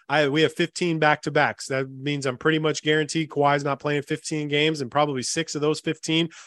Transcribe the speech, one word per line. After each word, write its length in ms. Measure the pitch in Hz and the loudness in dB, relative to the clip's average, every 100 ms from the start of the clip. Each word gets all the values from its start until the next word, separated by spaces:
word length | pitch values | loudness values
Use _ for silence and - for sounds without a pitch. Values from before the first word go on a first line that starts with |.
| - | -2
I, 180 | 147 147 | 0 2
we 140 | 151 | 2
have 140 | 160 - | 2 2
fifteen 420 | 170 - 180 160 | -4 -2 -2 2
back-to-backs. 720 | 151 151 156 147 131 - - | 4 2 0 2 2 0 -6
That 200 | 135 135 | -4 -4
means 380 | 135 139 143 135 | -6 -6 -4 -4
I'm 140 | 123 | 0
pretty 180 | 160 156 | 0 2
much 240 | 156 156 | 0 -2
guaranteed 480 | 151 156 147 165 156 | 0 0 0 -2 -2
Kawhi's 340 | 143 143 143 | 2 2 2
not 160 | 143 135 | 0 -4
playing 220 | 147 147 | -2 -2
fifteen 460 | - 156 - 156 147 | -4 -6 -4 -6 -2
games, 340 | 147 156 156 | 0 2 0
and 80 | 123 | -2
probably 320 | 143 147 131 | 0 0 0
six 320 | 113 165 160 | -4 -4 -4
of 80 | 147 | -2
those 180 | 151 147 | 0 0
fifteen, 500 | 165 151 - 160 165 - | -4 -6 -2 0 0 -6